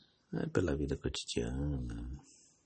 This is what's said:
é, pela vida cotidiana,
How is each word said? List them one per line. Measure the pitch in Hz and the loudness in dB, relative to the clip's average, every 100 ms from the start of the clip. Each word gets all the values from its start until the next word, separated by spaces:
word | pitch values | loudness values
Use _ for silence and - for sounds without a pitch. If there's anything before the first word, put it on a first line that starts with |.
| - _ _ | -20 _ _
é, | - - | -2 2
pela | 98 90 71 | 4 4 4
vida | 73 71 | 2 0
cotidiana, | - - - - 58 65 71 65 60 57 60 67 - - - - | -2 -2 -2 0 0 0 0 0 -2 -6 -6 -8 -12 -20 -20 -20